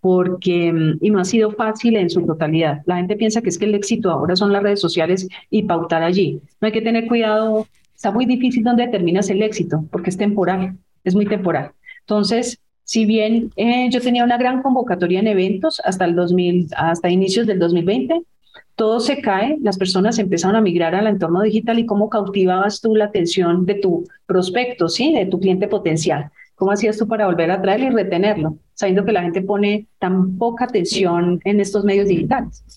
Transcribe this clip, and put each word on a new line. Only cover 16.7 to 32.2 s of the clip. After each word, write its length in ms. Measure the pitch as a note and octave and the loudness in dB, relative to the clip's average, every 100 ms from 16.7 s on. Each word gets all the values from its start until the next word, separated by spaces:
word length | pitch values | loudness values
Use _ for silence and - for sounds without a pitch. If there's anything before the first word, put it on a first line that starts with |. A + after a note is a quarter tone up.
| - | -2
hasta 340 | D#3+ E3+ F3 | -2 0 0
inicios 340 | F3+ F#3+ F#3+ | 2 2 0
del 140 | A3 F#3+ | 0 0
dos 160 | E3+ | 2
mil 100 | F3 | 2
veinte, 380 | E3+ A#3 A#3+ E4 E4+ _ _ - _ - | 0 -2 0 -2 -4 _ _ -20 _ -2
todo 240 | G#3+ A3+ | 0 0
se 200 | A#3+ C#4 | 0 -2
cae, 380 | A#3 F#3+ A3+ D4+ | 0 0 0 0
las 160 | G#3+ F#3+ | -2 0
personas 440 | F#3+ F#3 G3+ A#3 | 0 2 2 2
empezaron 340 | G3 E3+ F3+ | 0 0 2
a 60 | A3 | 2
migrar 340 | G#3+ E3+ E3 | 2 2 0
al 140 | F3+ G#3+ | 0 0
entorno 340 | G3 E3+ F3 | 0 0 2
digital 380 | G#3+ G#3+ A3+ A#3 | 2 0 0 0
y 60 | A3+ | 0
cómo 220 | G3+ G#3 | 0 0
cautivabas 720 | A3 G3 G3+ F#3 F#3 G3+ G#3 | -2 -2 0 2 2 0 -2
tú 140 | A3+ | 0
la 120 | G#3+ G#3 | 2 2
atención 600 | G#3 E3+ F#3+ F3 F3 F3+ | 0 0 0 2 2 0
de 80 | |
tu 300 | G3+ F#3+ E3+ F3 _ _ | 0 0 0 -4 _ _
prospecto, 640 | F3+ F#3 F#3 B3 - E3 | 0 0 -2 -4 -2 -2
¿sí? 240 | - C4+ | 0 0
De 140 | D4+ F#3+ | 2 0
tu 140 | F#3 | 0
cliente 260 | F#3+ F3+ G3+ | 0 0 0
potencial. 640 | G#3 E3+ D#3+ D#3+ F3+ C#3+ _ - | -2 0 -2 0 -2 -4 _ -20
¿Cómo 160 | _ F#3+ | _ 0
hacías 260 | G3+ G#3+ G#3+ | 0 0 0
tú 120 | A3 | -2
para 180 | A3+ G3+ | 0 0
volver 240 | E3+ E3 | 0 0
a 100 | F#3+ | 0
traerlo 280 | - D#4+ C4 | 0 0 0
y 20 | |
retenerlo? 680 | A3+ F#3+ F3 G3+ G#3 D#3 D#3 _ | 0 0 0 0 0 -2 -6 _
Sabiendo 300 | - G3+ F#3 | -6 0 0
que 60 | G3 | 2
la 120 | F3+ | 0
gente 200 | F3 F3 | 0 -4
pone 460 | F#3 G3+ G3+ G#3 G#3+ _ | -2 0 0 -2 -6 _
tan 400 | F#3 F#3+ F#3 F#3 | -2 0 0 0
poca 280 | A#3 A#3 B3 | -4 -2 -2
atención 760 | A3+ F3 - F#3 E3+ F3 F3+ | -2 -2 0 0 2 0 0
en 160 | F#3+ G#3 | 0 0
estos 260 | G3 G#3 | 0 0
medios 220 | G3+ G3 G3+ | 2 2 2
digitales. 560 | E3+ | 0